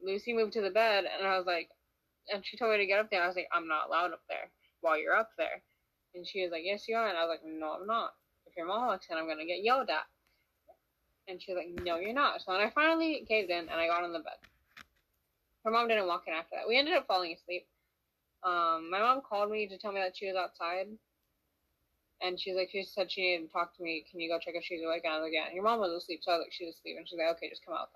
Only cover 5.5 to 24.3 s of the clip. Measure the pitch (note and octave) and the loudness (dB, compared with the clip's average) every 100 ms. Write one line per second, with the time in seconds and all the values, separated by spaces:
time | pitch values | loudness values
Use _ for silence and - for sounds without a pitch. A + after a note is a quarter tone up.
5.5 | - _ _ _ _ _ F3+ F3 G3 F3+ | -4 _ _ _ _ _ -14 -8 -4 -2
6.5 | E3 F3 G#3 - A3+ A3 F3 E3 D#3+ D#3+ | -2 -2 -4 -2 0 0 0 0 -2 -6
7.5 | D#3+ D#3 D#3+ G3 A3+ F3 - _ _ - | -6 -4 -4 -2 -2 -2 -8 _ _ -16
8.5 | - E3 G#3 B3 F#3+ - E3 D#3+ D#3 E3 | -8 -4 0 0 -2 -2 -4 -2 -4 -4
9.5 | F3 G#3+ C4 A#3 D3+ - _ _ _ _ | 0 2 2 2 -2 -4 _ _ _ _
10.5 | _ _ - _ _ _ _ - F3+ - | _ _ -20 _ _ _ _ -12 -12 -4
11.5 | F3+ E3 F3 F3 E3+ G3+ B3+ C#4 - - | -4 -4 -6 -2 0 0 2 2 2 -2
12.5 | F#3+ G#3+ D4 D#4 E4 E4 D4 - A3 F3+ | 2 2 4 4 6 2 0 2 2 2
13.5 | F3 E3 D#3+ E3+ F3 F3 E3 D#3 - - | -2 -2 0 2 2 0 -4 -6 -12 -18
14.5 | _ _ - - _ _ _ _ _ _ | _ _ -20 -20 _ _ _ _ _ _
15.5 | _ A3 A#3 A#3 A3 F3+ F3+ - D#3+ E3 | _ 2 4 4 2 2 -2 -2 -6 -6
16.5 | - G3+ B3 D4 E4 B3+ F#3+ F3 D#3+ - | -6 2 2 4 2 2 0 0 -8 -8
17.5 | F3+ - _ _ _ _ _ _ _ F#3 | -8 -8 _ _ _ _ _ _ _ 0
18.5 | F3 E3+ E3 E3 F#3+ A3+ C4+ - G3+ G#3 | 2 4 2 0 2 4 2 2 0 0
19.5 | G#3+ G#3 F#3+ G#3+ G3 F#3 - G3 F#3 E3+ | 0 -4 -6 -6 -2 -2 -4 -4 -2 -2
20.5 | - E3+ F3+ G3 A3 _ _ _ _ _ | -4 -4 -4 -6 -10 _ _ _ _ _
21.5 | _ _ _ _ _ _ - F3+ F3+ - | _ _ _ _ _ _ -6 -4 -4 -2
22.5 | F#3 F#3 G3 F#3 - F#3 - F#3 F3 D#3+ | -2 -2 -4 -6 -4 -4 0 2 0 -2
23.5 | E3+ E3+ - E3+ D#3+ D3 D#3+ E3 | -4 -4 -4 -6 -6 -8 -8 -2